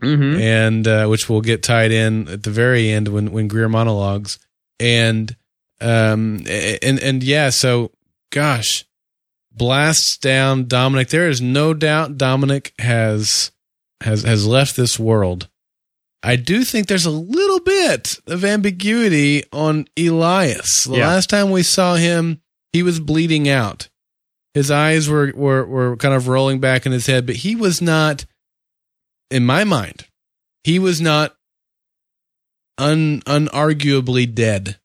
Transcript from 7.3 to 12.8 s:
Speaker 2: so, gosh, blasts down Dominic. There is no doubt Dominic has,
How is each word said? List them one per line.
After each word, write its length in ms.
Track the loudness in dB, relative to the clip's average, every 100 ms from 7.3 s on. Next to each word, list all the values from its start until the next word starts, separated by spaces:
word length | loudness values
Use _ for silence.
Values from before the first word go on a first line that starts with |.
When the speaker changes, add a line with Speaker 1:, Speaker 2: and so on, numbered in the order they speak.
| 0 2
Speaker 2:
so, 420 | 0 0 0 -2 _ _ _ _
gosh, 540 | -2 0 0 -2 -6 -8 _ _ _ _ _ _
blasts 680 | -4 0 2 2 2 0 -2
down 500 | 0 2 2 0 0
Dominic. 420 | 0 2 0 0
There 180 | 0 0
is 120 | 0
no 320 | 0 0 0
doubt 440 | 0 0 0 -2 -2
Dominic 560 | 0 0 0 -2 -4
has, 720 | -6